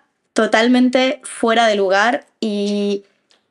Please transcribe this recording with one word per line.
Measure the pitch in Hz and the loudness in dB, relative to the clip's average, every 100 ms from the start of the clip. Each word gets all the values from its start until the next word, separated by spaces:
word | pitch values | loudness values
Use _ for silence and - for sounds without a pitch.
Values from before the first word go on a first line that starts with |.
| _ _ _ | _ _ _
totalmente | - 214 220 233 254 254 262 262 277 - | -2 -2 0 2 2 2 2 0 -4 -10
fuera | - 233 226 233 | -4 0 2 2
de | 208 | 2
lugar | 196 196 220 285 - _ | 0 2 2 0 -6 _
y, | 220 208 202 202 202 202 - _ _ _ _ | -6 -4 -4 -2 -2 -4 -8 _ _ _ _